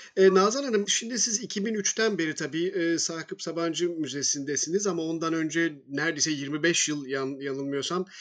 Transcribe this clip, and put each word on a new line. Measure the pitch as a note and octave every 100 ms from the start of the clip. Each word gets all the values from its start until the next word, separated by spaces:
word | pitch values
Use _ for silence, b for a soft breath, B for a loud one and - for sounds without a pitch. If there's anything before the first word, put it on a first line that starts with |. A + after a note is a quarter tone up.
| B -
Ee, | F#3+
Nazan | F#3 G3+ B3+
Hanım, | C#4+ A3 G3+
şimdi | - A#3 B3
siz | B3 A3+
iki | G#3+ G#3 G#3
bin |
üçten | G#3+ G3 - A3 F#3+
beri | D#3+ D3+
tabii, | D3+ D#3 F3+
e, | F#3+ E3+ E3
Sakıp | - E3 D#3 F#3
Sabancı | - D#3+ E3+ D3+ F3
Müzesi'ndesiniz | E3 C#3+ C#3 C3+ D3 C#3 C#3 - F#3 G#3
ama | E3+
ondan | D#3+ E3 E3
önce | E3 D#3 D#3+ E3 D3 C3
neredeyse | C#3 D#3 D3+ D#3
yirmi | D3 C#3 D3+
beş | D#3+ E3 -
yıl | D3 C3
yan-, | C3+ C3+ C#3
yanılmıyorsam, | C#3 C3+ C#3 C#3 C3+ F3 F#3+ B